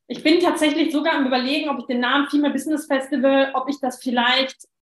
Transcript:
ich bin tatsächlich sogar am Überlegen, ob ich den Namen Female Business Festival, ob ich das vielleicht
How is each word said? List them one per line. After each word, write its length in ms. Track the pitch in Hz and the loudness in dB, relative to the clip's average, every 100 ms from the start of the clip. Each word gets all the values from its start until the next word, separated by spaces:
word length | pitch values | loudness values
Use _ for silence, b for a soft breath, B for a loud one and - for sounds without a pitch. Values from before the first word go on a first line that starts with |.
| - | -14
ich 140 | - | -2
bin 180 | 302 349 | 2 4
tatsächlich 500 | 349 - 302 302 302 | 4 2 0 2 0
sogar 240 | 294 320 294 | 0 0 0
am 100 | 254 | 0
Überlegen, 420 | 254 247 311 311 | 0 0 -2 -2
ob 100 | 240 | -4
ich 60 | |
den 160 | 233 247 | -4 -2
Namen 260 | 247 277 285 | 0 2 2
Female 260 | 294 285 | 0 0
Business 320 | 277 311 302 - | -2 -2 -4 -2
Festival, 640 | 269 269 277 269 269 269 | -4 -2 0 2 2 2
ob 160 | 262 269 | -2 -6
ich 100 | 285 | -4
das 220 | 254 247 | -6 -6
vielleicht 540 | 254 240 240 262 269 - - _ | -4 0 2 0 -2 -6 -20 _